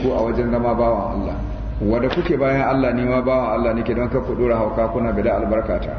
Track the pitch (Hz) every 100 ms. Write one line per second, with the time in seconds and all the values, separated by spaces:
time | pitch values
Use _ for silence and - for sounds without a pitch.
0 | 127 110 117 113 120 120 120 113 117 107
1 | 101 101 92 - - - - - 101 117
2 | 127 175 170 139 135 135 127 135 127 120
3 | 123 127 127 127 117 113 120 113 117 117
4 | 123 131 120 117 120 113 107 113 113 -
5 | 117 101 101 101 101 110 104 - -